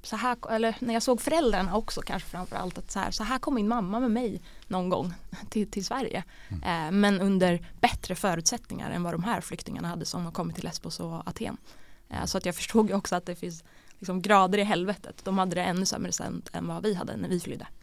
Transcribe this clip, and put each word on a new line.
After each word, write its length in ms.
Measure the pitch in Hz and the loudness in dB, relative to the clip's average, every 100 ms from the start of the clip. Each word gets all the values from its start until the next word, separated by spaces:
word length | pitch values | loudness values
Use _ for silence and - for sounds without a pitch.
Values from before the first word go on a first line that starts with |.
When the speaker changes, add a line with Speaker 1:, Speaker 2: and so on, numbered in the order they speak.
Speaker 1:
så 120 | - 214 | -6 -2
här, 220 | 240 240 - | -2 -2 -2
eller 240 | 226 226 226 | 2 2 0
när 140 | 247 | 0
jag 100 | 226 | 2
såg 180 | 247 247 | 4 4
föräldrarna 540 | - 320 269 196 185 202 | 4 4 4 4 2 2
också 260 | 220 - | 0 -4
kanske 280 | - 180 - | -4 -4 -4
framför 260 | 170 180 - | -8 -6 -4
allt, 220 | 180 - | -4 -6
att 140 | - | -6
så 80 | - | -2
här, 120 | - | -2
så 120 | - | -2
här 160 | 220 247 | -2 -2
kom 160 | - 254 | 0 2
min 120 | 208 | 2
mamma 320 | 240 180 214 | 2 0 0
med 120 | 254 | 2
mig 300 | 214 240 180 - - - | 2 0 -4 -10 -16 -4
någon 220 | 185 180 | -2 2
gång 240 | 185 180 - - - - | 0 0 -6 -10 -12 -4
till, 220 | 220 196 | -2 -2
till 140 | - 190 | -2 -4
Sverige. 380 | 262 240 - - - - | -2 -2 -4 -8 -14 -10
Speaker 2:
Mm. 140 | 90 | -6
Speaker 1:
Eh, 280 | 180 170 156 196 | -2 0 2 6
men 220 | 208 196 | 6 6
under 480 | 196 190 185 175 - - | 4 6 6 4 -2 2
bättre 340 | - - - 185 | 2 2 -6 -2
förutsättningar 760 | 202 170 165 - - - - | 0 2 2 0 -6 -8 -4
än 120 | - | -2
vad 100 | 175 | -2
de 100 | 170 | -2
här 180 | 190 196 | -2 -2
flyktingarna 460 | - - - - 170 | -4 -8 -8 -6 -4
hade 180 | 170 - | -4 -4
som 200 | - 170 | -4 -4
har 60 | |
kommit 240 | - 165 165 | -4 -4 -4
till 80 | - | -6
Lesbos 340 | 160 170 - | -6 -8 -8
och 280 | 170 165 - | -6 -6 -8
Aten. 300 | - 226 - - - - - - | -6 -6 -8 -14 -18 -18 -20 -10
Eh, 160 | - 170 | -6 -2
så 120 | 190 | -2
att 80 | 180 | -2
jag 100 | 175 | -4
förstod 340 | - 220 214 | 2 6 6
ju 60 | 196 | 2
också 200 | - 180 | 0 -2
att 100 | 180 | -2
det 100 | 170 | -6
finns 280 | 180 165 - - - - | -8 -10 -16 -20 -20 -12
liksom 220 | 185 185 | -4 -2
grader 360 | 185 208 185 202 | 6 8 8 4
i 60 | |
helvetet. 580 | 202 190 185 208 - - - | 4 2 0 -4 -8 -10 -2
De 120 | 190 | 2
hade 180 | 185 170 | 2 2
det 80 | |
ännu 220 | 180 180 190 | 0 2 0
sämre 260 | - 180 | 0 -2
sen 300 | 175 - 180 - | -4 -4 -6 -6
än 140 | 175 170 | -6 -4
vad 160 | 170 | -2
vi 100 | 202 | 0
hade 240 | 185 - 226 | 0 -2 -4
när 120 | 175 | -2
vi 100 | 180 | -2
flydde. 280 | - - - - | -2 -8 -10 -14